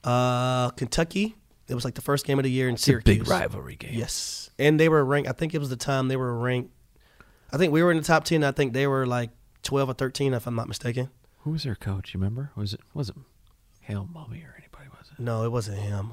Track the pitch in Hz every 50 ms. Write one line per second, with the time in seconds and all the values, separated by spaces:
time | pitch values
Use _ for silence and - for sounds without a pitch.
0 | - 123 123 123 123 127 123 123 127 127 127 127 123 123 - - 135 120 - -
1 | 170 165 - 196 208 220 226 - _ _ _ _ _ - 127 120 117 127 - -
2 | - - 143 139 - - 139 139 131 135 127 131 131 127 120 117 - - 131 117
3 | - - 101 107 - - - 90 - - - - 67 65 - - - - 123 117
4 | - - - - - - - - - - _ - 135 147 156 151 160 165 160 151
5 | 139 127 139 143 139 131 123 - 165 156 156 156 143 131 127 123 - - 139 135
6 | 131 131 131 127 127 123 120 117 120 127 127 123 123 - _ _ _ _ _ _
7 | _ _ _ _ - _ _ _ _ - - 139 185 165 143 160 170 175 170 160
8 | 143 - 165 160 147 - 170 156 147 139 131 - 143 131 113 131 139 139 135 135
9 | 131 123 123 120 120 113 - _ _ _ _ _ - - 139 139 139 131 123 -
10 | 139 127 131 - 143 139 127 117 - 123 120 113 110 - 110 - - 123 117 123
11 | 123 131 _ _ _ _ _ _ - 151 160 156 143 131 104 - - 107 98 95
12 | 95 - - 104 95 101 113 127 139 143 - - 104 98 101 - - _ _ 151
13 | 139 107 - - 131 _ _ _ _ _ _ _ _ _ _ _ _ - 104 101
14 | 98 160 170 160 156 - 117 156 160 - - - - _ - - 139 135 - -
15 | - - - - 120 120 117 110 113 117 117 123 104 104 101 98 104 101 101 101
16 | 98 110